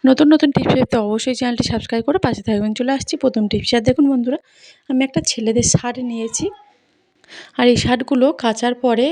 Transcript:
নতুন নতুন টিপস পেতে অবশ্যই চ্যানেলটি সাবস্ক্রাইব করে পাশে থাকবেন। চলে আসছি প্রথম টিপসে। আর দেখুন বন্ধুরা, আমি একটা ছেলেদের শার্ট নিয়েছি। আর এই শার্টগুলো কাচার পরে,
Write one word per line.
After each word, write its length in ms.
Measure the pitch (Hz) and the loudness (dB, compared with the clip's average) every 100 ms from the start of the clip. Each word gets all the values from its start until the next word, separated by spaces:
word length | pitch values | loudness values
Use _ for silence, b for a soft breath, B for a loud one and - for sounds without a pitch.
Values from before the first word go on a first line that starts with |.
নতুন 220 | 262 262 302 | 4 6 6
নতুন 200 | 311 294 | 6 4
টিপস 240 | 269 - | 2 2
পেতে 220 | 262 247 247 | 2 2 0
অবশ্যই 380 | 208 220 262 247 | 0 -2 -2 -2
চ্যানেলটি 280 | 247 240 - | -2 -2 -2
সাবস্ক্রাইব 360 | 226 - 226 | -4 -4 -4
করে 140 | 226 359 | -2 -2
পাশে 240 | 269 220 | -2 -4
থাকবেন। 300 | 202 208 214 | -2 -2 -2
চলে 180 | 214 247 | -2 -2
আসছি 220 | 277 - 311 | -2 -4 -2
প্রথম 260 | 262 233 208 | -2 0 -2
টিপসে। 260 | 214 185 240 | -2 0 0
আর 60 | |
দেখুন 220 | 233 254 277 | 0 2 2
বন্ধুরা, 300 | 262 240 294 B B B B _ | 2 -2 -4 B B B B _
আমি 120 | 262 | -2
একটা 160 | 269 - - | 0 -2 -4
ছেলেদের 400 | - 220 226 226 | -4 0 0 2
শার্ট 280 | - 240 247 | 0 -2 -6
নিয়েছি। 420 | 247 233 226 - 330 - _ _ _ _ _ _ B B B - | -8 -6 -8 -6 -8 -10 _ _ _ _ _ _ B B B 0
আর 100 | 247 | 2
এই 80 | 240 | 4
শার্টগুলো 500 | 233 247 254 269 262 | 2 -2 0 2 2
কাচার 420 | 294 233 220 240 | 2 -2 -2 -4
পরে, 320 | 240 254 226 269 | -2 0 2 0